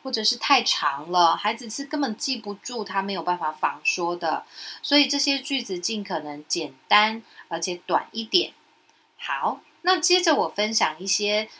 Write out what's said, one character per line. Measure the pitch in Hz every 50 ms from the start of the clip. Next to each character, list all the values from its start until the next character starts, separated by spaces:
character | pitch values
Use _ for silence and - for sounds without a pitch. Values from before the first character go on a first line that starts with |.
| -
或 | 269
者 | 220 220 214
是 | 214 233
太 | 220 - - 285 247 220
长 | - - - 165 147 139 143 151 170
了， | 180 180 175 165 170 180
孩 | - 214 226
子 | 226 247 220
是 | - - 277
根 | - - 294
本 | 294 226 214 -
记 | - 269 262
不 | 220 - 202 202
住， | - - - 247 233 208
他 | 196 196 196
没 | 196 202 196
有 | 180 156
办 | 175 180 175
法 | 170 156
仿 | 156 - - 147 - 147 -
说 | - - 185 175 170 175
的。 | 175 175 160 147 131 - - - - - - - -
所 | - - 285 294
以 | 277 -
这 | - 277
些 | 285 294 277 262
句 | - - 277 262
子 | 214 - 190 175
尽 | 175 - 226 214 196
可 | - 190 156
能 | 147 147 147 147 151 -
简 | - 175 156 139 - - _ -
单， | 202 208 214 220 226 226 - _ - - - -
而 | 170 170
且 | - 190 180 175 -
短 | - 175 143 - -
一 | - 220 226
点。 | 214 - 175 - - - _ _ _ _ _ _ _ _ _ _ _ _ -
好， | - - 135 139 147 202 277 - - _ _ _
那 | - 349 370 349
接 | - - 349 370
着 | 349 339 294
我 | 233 185 160
分 | - - 208 220
享 | 220 - 196 160 151 160
一 | 185 196
些 | - - 208 208 208 214 220 214 - -